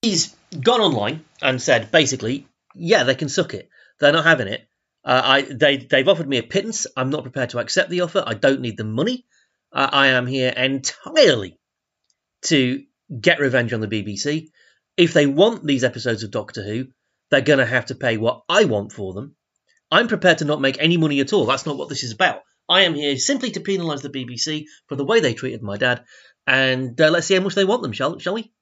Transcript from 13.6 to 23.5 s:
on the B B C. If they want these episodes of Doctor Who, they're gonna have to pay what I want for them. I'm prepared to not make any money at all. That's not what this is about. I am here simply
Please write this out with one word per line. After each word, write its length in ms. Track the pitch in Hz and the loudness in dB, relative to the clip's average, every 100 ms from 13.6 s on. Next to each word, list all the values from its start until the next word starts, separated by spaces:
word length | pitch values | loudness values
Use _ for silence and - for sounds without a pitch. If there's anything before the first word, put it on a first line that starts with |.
| 117 | -2
on 80 | 113 | -4
the 80 | 107 | -4
B 140 | 107 | -6
B 140 | 101 101 | -6 -8
C. 340 | 143 156 160 _ _ _ _ - | -6 -6 -8 _ _ _ _ 2
If 160 | 170 | 4
they 140 | 170 143 | 4 2
want 400 | 139 202 233 156 | 6 4 4 -2
these 180 | 139 | 0
episodes 380 | 120 - 120 110 | 0 -2 -4 -4
of 80 | 107 | -4
Doctor 320 | 110 101 - | -8 -8 -10
Who, 260 | 101 110 131 _ _ _ _ | -8 -6 -8 _ _ _ _
they're 100 | 139 | 0
gonna 260 | 135 143 120 | 4 2 4
have 200 | 123 - | 0 -4
to 80 | |
pay 220 | 131 127 113 | -6 -2 0
what 240 | 113 - _ | -2 -4 _
I 160 | 196 | 2
want 280 | 202 107 104 | 4 0 -4
for 220 | - 98 | -10 -10
them. 200 | 92 139 _ _ _ _ _ _ | -10 -14 _ _ _ _ _ _
I'm 180 | 170 233 | 0 2
prepared 300 | 214 185 160 | 2 4 2
to 60 | |
not 160 | 147 147 | 2 0
make 160 | 135 131 | 0 0
any 180 | 156 175 | 2 2
money 240 | 160 143 | 2 2
at 120 | 139 | 0
all. 140 | 202 120 | 2 2
That's 200 | 135 - | 0 -2
not 120 | 139 | -8
what 100 | - | -8
this 140 | 127 | -8
is 100 | 123 | -10
about. 300 | 107 185 113 _ _ _ | 0 0 0 _ _ _
I 140 | 180 | 2
am 120 | 185 | 4
here 220 | 147 147 139 | 2 -2 -2
simply 340 | 131 277 254 | -2 -2 -2